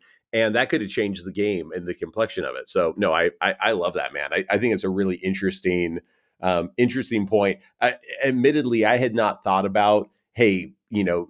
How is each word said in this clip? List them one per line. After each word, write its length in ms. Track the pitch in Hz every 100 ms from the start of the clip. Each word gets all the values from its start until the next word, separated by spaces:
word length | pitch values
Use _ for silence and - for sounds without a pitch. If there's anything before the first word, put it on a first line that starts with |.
| _ _ _
And 220 | 113 110
that 140 | 113 131
could 120 | 156
have 100 | 101
changed 340 | - 101 92
the 80 | 90
game 380 | 92 104 92 78
and 140 | 90 87
the 80 |
complexion 500 | 87 82 107 110 95
of 100 | 69 64
it. 120 | -
So, 240 | 92 82 90
no, 160 | 95
I, 180 | 80 85 -
I, 140 | 95 95
I 120 | 107
love 220 | 101 87
that, 180 | 85 69
man. 160 | 71 71
I, 120 | 87 92
I 80 | 101
think 160 | 120
it's 100 | 98
a 60 | 95
really 260 | 95 95 90
interesting, 840 | 95 95 95 95 92 87 82 85 - _ _ _
um, 300 | 92 87 87 -
interesting 500 | 123 127 - 113 95
point. 340 | 104 101 92 _ _
I, 140 | 123 - - -
admittedly, 600 | 135 127 143 151 123 117
I 120 | 107 123
had 180 | 127
not 300 | 117 104 -
thought 220 | 101 95 98
about, 440 | 104 104 107 - _ _
hey, 400 | - 113 92 - _ _
you 160 | 104
know, 240 | 92 87